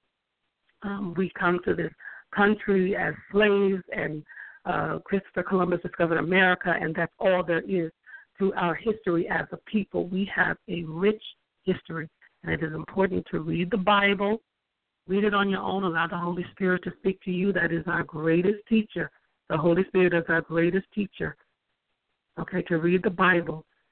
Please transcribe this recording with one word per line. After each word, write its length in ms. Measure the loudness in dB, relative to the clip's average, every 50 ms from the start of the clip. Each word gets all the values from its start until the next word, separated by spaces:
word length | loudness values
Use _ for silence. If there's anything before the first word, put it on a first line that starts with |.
| _ _ _ _ _ _ _ _ _ _ _ _ _ _ _ _ -8
um, 300 | -8 -6 -6 -6 -4 -2 -2
we 120 | -2 -2 -2 -2
come 220 | 0 0 0 0 0
to 80 | -2 -2
this 160 | -2 -4 -6 -8 -14 -18 -18 -18 -20 -18 _ 0
country 600 | 2 4 4 2 2 0 2 2 2 2 2 0
as 180 | -2 -2 -4 -6 -8 -8 -2
slaves 520 | 2 4 4 6 6 4 4 2 2 0 -4 -6
and, 320 | -6 -6 -4 -4 -6 -8 -12 -14 -18 -18 -18 -18 -20 -10 -6
uh, 340 | -4 -2 -2 -2 -2 -4 -6 -6
Christopher 400 | -4 -4 -4 -4 -4 -6 -6 -4
Columbus 380 | 0 0 0 2 2 0 -2
discovered 360 | -4 -6 -2 0 0 2 2 0
America, 560 | 0 2 2 4 4 4 2 2 0 -2 -2 -2
and 160 | -2 -4 -4
that's 160 | -4 -4 -4 _ -2
all 240 | 2 2 2 2 2
there 200 | 0 -2 -2 -2 -2
is 240 | -2 -2 -2 -4 -6 _ _ -20 -20 -20 -20 _ _ -2
to 160 | -2 0 0
our 220 | 0 0 -2 -2
history 520 | -2 -2 -4 -4 -2 -2 0 0 0 0 0
as 180 | -2 -4 -4 -6
a 60 | -10 -14 -8
people. 420 | -4 -2 -2 -2 -2 -2 -4 -4 -2
We 220 | -2 -4 -4 -2 -2
have 240 | -2 0 0 -2 -6 _ -8
a 140 | -8 -6 -6
rich 400 | -6 -4 0 0 0 0 0 -4 -16 -20 _ _ _ _ _ _
history, 440 | -4 -4 -4 -6 -10 -10 -10 -10 -10 _ _ _ _ _ _ -6
and 100 | -4 -4
it 100 | -2 -2
is 100 | -4 -6
important 520 | -6 -10 -4 0 0 0 2 0 -2 -4 -4
to 80 | -6 -6
read 320 | -4 -2 -2 -2 -2 -2
the 60 | -2 0
Bible. 640 | 2 4 4 4 4 4 2 2 0 0 0 -2 -4 _ _ _ _ _ _ _ _ _ _ _ _ -2
Read 160 | 0 2 2
it 100 | 2 2
on 160 | 2 2 2
your 120 | 0 -2
own. 220 | -2 -2 -2 -2 0
Allow 240 | 0 0 0 -2 -2
the 100 | -2 -4
Holy 280 | -4 -4 -4 -4 -6 -8
Spirit 320 | -6 -2 0 0 0 0 -2
to 80 | -6 -8 -4
speak 200 | -2 -2 -2 -2 -4
to 80 | -4
you. 200 | -2 0 0 0
That 200 | 2 0 0 0
is 120 | -2 -2 -2 -2
our 160 | -4 -4 -4
greatest 560 | -4 -6 -2 0 2 4 4 4 2 2 0 0 2
teacher. 420 | 2 2 2 2 -2 -8 -8 -8 -10 _ _ _ _ _ _ -4
The 80 | -2 2
Holy 260 | 4 4 4 4 2 2
Spirit 260 | 2 4 4 4 4
is 100 | 2 2 2
our 120 | 0 0
greatest 440 | 0 0 0 2 2 2 2 0 -2 _ _
teacher. 420 | -4 -4 -4 -6 -6 -6 -6 -8 -10 _ _ _ _ _ _ _ _ _ _ _ _ _ _ _ _ _ _ _ -10
Okay, 220 | -8 -6 -4 -4 -2
to 140 | -2 0 0
read 240 | 2 2 2 2 0
the 60 | 0
Bible. 560 | 0 2 4 4 4 4 2 -2 -6 -10 -12 _ _ _ _ _